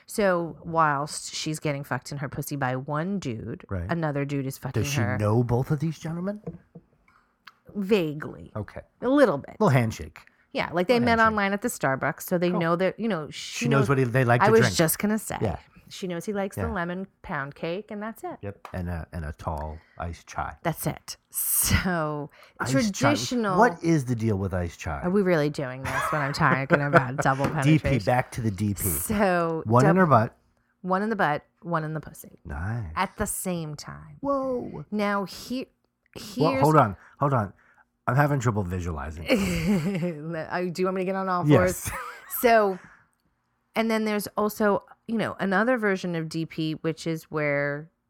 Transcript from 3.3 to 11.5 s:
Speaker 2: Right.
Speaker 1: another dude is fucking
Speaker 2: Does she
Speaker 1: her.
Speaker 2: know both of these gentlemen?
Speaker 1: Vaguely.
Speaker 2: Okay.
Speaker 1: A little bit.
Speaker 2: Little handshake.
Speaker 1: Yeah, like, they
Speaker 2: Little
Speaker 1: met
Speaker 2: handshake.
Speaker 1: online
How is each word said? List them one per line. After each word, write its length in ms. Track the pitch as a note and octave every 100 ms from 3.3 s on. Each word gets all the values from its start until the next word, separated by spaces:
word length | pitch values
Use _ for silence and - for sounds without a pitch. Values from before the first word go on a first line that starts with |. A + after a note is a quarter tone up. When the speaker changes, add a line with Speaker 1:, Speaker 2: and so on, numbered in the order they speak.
| A2+ A2+ - -
Speaker 2:
Right. 200 | F#2+ F2
Speaker 1:
another 340 | E3+ D#3 C#3+
dude 220 | C#3+ C#3+ C3
is 120 | -
fucking 240 | C#3 A2+
Speaker 2:
Does 80 | C#3+
she 100 | C#3
Speaker 1:
her. 160 | A#2+ B2
Speaker 2:
know 260 | G#2 A2+
both 280 | A#2+ A#2+ C3+
of 80 | D3+
these 180 | D#3+ D#3
gentlemen? 420 | D#3+ E3+ F#3 G#3 F3 E3 _ - _ _ _ _ _ _ - _ - G#3
Speaker 1:
Vaguely. 760 | F#3+ G#3+ D#3 D3 B2+ F#2 E2+ G#2+
Speaker 2:
Okay. 260 | G2+ - - _
Speaker 1:
A 80 | A#3+
little 280 | C#4+ A#3+ C#3+
bit. 180 | - -
Speaker 2:
Little 100 | G#3
handshake. 500 | B2+ A2+ - D#2+ - - _ _
Speaker 1:
Yeah, 160 | - -
like, 160 | E3 F3+
they 60 |
Speaker 2:
Little 120 | A#3+ A#3+
Speaker 1:
met 140 | A3+
Speaker 2:
handshake. 80 | A3
Speaker 1:
online 220 | G#3+ G3